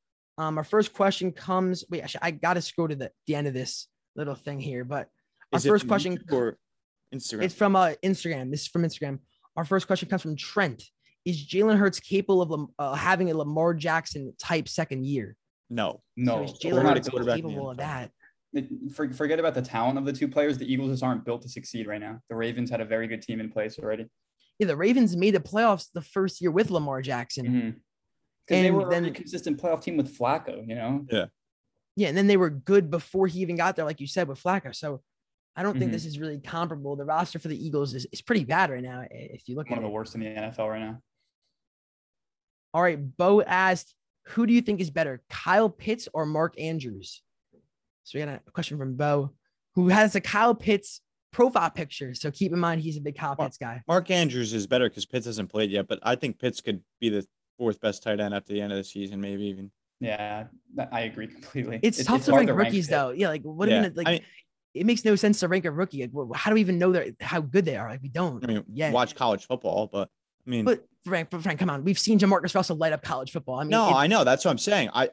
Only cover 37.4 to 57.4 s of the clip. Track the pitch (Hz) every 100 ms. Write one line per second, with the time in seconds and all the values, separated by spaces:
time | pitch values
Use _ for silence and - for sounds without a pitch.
37.4 | 160 147 156 147 139 127 123 - - 226
38.4 | 123 165 180 127 127 127 127 - - 113
39.4 | - 131 151 117 107 107 110 113 107 107
40.4 | 107 110 107 110 110 117 _ _ _ _
41.4 | _ _ _ _ _ _ _ _ _ _
42.4 | _ _ _ 160 180 147 139 - 180 208
43.4 | - 180 190 180 - _ _ _ - -
44.4 | 226 240 240 202 170 143 156 127 - -
45.4 | - 196 220 - 214 240 - 156 151 156
46.4 | 170 - 156 160 127 95 90 - _ _
47.4 | _ _ _ _ _ _ - 139 151 135
48.4 | - - 165 147 135 127 147 143 139 -
49.4 | _ _ _ - 180 202 214 196 - 208
50.4 | 233 226 - 202 - - _ _ _ -
51.4 | 254 233 - - 151 - 131 127 151 143
52.4 | 190 170 170 165 160 151 147 143 147 139
53.4 | - - 120 117 135 175 170 180 160 123
54.4 | 110 110 98 131 117 - - 127 113 107
55.4 | 95 107 104 98 98 107 117 123 135 -
56.4 | 127 - - 98 - _ 117 101 98 _